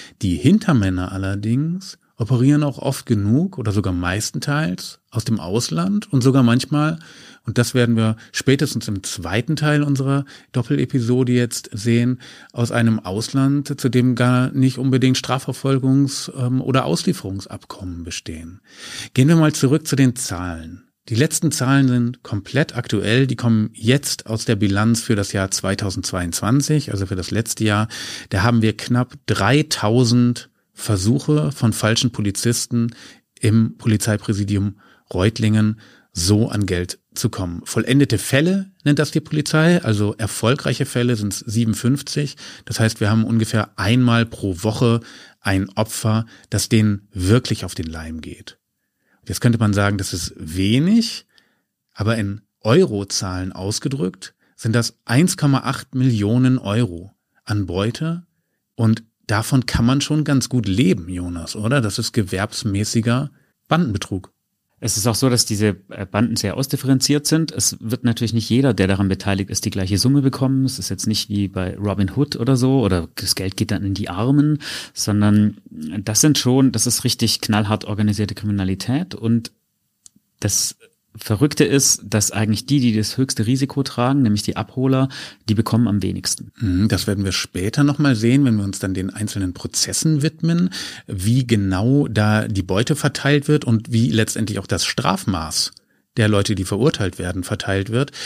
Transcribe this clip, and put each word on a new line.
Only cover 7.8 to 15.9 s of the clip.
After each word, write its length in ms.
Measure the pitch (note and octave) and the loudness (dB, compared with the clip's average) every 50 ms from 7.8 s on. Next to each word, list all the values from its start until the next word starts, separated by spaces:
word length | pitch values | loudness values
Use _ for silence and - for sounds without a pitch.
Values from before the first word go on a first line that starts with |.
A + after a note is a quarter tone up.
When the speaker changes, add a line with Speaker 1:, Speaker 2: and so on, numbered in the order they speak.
| A#2+ A#2 A#2 | 2 2 2
Speaker 1:
wir 200 | A2+ A2 A2 A2 - - - | 2 2 0 0 -4 -8 -12
spätestens 560 | - - - - C3+ C#3+ D3+ C#3 - A#2 - - | -10 -2 2 2 2 2 2 -2 -4 -6 -6 -4
im 140 | G#2 F#2 | -6 -6
zweiten 540 | - - - - E2+ E2 F#2+ A2+ B2 - D#3 | -6 -8 -10 -10 -6 -4 -2 -2 -2 -2 -2
Teil 260 | C3+ D3+ D3+ D3 D3 | -2 0 0 2 2
unserer 440 | D3 C#3+ C#3 C3 C3+ C3+ C#3 C#3+ C#3+ - - - - _ | 0 0 0 0 0 0 0 -2 -2 -6 -12 -20 -20 _
Doppelepisode 800 | - B2+ A#2 - D3 C#3+ C3+ B2+ - C3 A#2 A#2 B2 B2+ C3 B2 | -4 -4 -2 0 0 -2 0 0 -2 -2 0 2 2 2 2 2
jetzt 380 | B2 B2 A#2+ A#2 - - - - | 2 2 0 0 -4 -8 -10 -10
sehen, 480 | - G#2 G#2 A#2+ A#2 A#2+ A#2+ B2 B2+ B2 - - - - - - | -10 -4 0 2 2 2 2 0 -2 -4 -8 -16 -20 -20 -20 -10
aus 200 | - A#2+ A#2 A2+ | -4 -4 -2 0
einem 280 | - A#2+ A2+ A2+ A2 A2 | 0 2 2 2 0 -2
Ausland, 800 | - F#2 F#2+ A2 A2 - - C3+ C3+ C3+ C#3+ D3 C#3 - C#3+ - | -4 -6 -6 -6 -6 -2 0 0 2 2 2 0 -2 -4 -6 -4
zu 80 | - B2+ | -2 0
dem 260 | A2 B2 A#2+ B2+ A#2+ | 2 2 2 2 2
gar 380 | A2+ B2 B2 B2+ B2 B2+ - | 2 2 2 2 2 0 0
nicht 240 | - C3+ C3 C3 B2+ | 0 2 2 2 2
unbedingt 400 | B2 C3 C3+ B2+ B2+ B2+ B2+ B2+ | 0 0 0 2 2 2 2 2
Strafverfolgungs-, 1160 | - - - B2+ C3 - - C3 - - C3+ C3+ C3 B2+ C3 | 0 -2 -4 -4 -4 -4 -6 -8 -4 -2 0 0 2 2 2